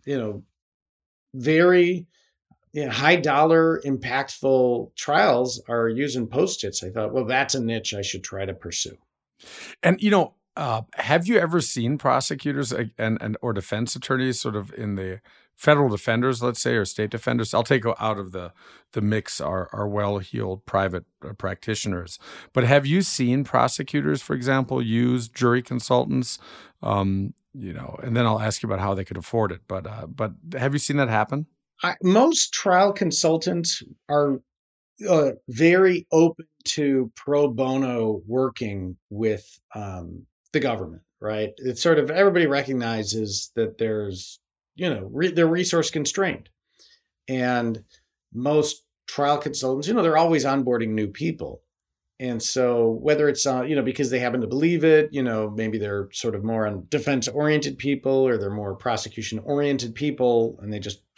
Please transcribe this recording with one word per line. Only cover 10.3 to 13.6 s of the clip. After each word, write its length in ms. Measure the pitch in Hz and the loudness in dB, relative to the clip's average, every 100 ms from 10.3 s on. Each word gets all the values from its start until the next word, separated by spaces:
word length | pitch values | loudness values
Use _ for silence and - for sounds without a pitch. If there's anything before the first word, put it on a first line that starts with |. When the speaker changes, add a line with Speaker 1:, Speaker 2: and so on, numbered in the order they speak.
| _ _ - | _ _ -8
Speaker 2:
uh, 240 | 135 113 - - | -4 -4 -6 -6
have 320 | 120 165 180 | 2 2 4
you 100 | 214 | 2
ever 240 | 170 170 | 4 0
seen 380 | - 123 117 147 | 0 -2 -2 0
prosecutors, 720 | 131 131 - 135 147 139 117 | 2 2 0 -4 -4 -2 -2
uh, 120 | - 110 - | -4 -4 -4
and, 240 | 110 113 | -2 -2
and, 160 | 107 110 | -4 -4
or 120 | 120 | -4
defense 420 | 101 | -4